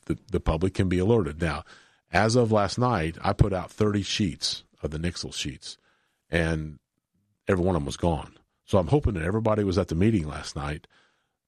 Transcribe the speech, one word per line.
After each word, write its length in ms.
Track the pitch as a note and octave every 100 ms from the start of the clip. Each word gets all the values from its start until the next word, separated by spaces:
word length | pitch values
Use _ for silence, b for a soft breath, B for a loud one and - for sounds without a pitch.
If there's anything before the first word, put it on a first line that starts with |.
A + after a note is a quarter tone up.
| -
the, 120 | D#2+ -
the 80 | E2+
public 360 | - D#2+ F#2 -
can 120 | F#2+
be 100 | F2+
alerted." 420 | F#2+ A#2 D#2 D2+
Now, 220 | E2+ D2 - b b b b
as 240 | E2+ A2+ A#2+
of 160 | A2+
last 260 | G#2+ G2 -
night, 400 | B2 G#2+ D#2+ E2
I 100 | F#2+
put 200 | G2+ A2
out 180 | F#2 E2+
thirty 320 | - G#2+ G#2
sheets 600 | G2 - G2 C2 - - - -
of 80 | D2+
the 80 | D2+
Nixle 340 | E2+ - B1+
sheets, 460 | - D2+ C2 - - _ _ _ _ -
and 480 | E2+ D#2+ D#2+ D#2 D2 _ _ _ _ _ _ -
every 160 | F#2+ F2
one 100 | F2
of 60 |
them 40 | C#2
was 100 | -
gone. 400 | F2 D2+ - - _ _ -
So 120 | G2+
I'm 100 | F2
hoping 280 | D3 B2 F#2+
that 80 |
everybody 420 | D#2+ A2 A2+ G#2+ G2+
was 120 | F#2
at 120 | F2
the 60 | E2
meeting 300 | G#2 A2 D2+
last 300 | C#2+ D2+ D2
night 320 | C#2+ D2+ - _ _ _ _ _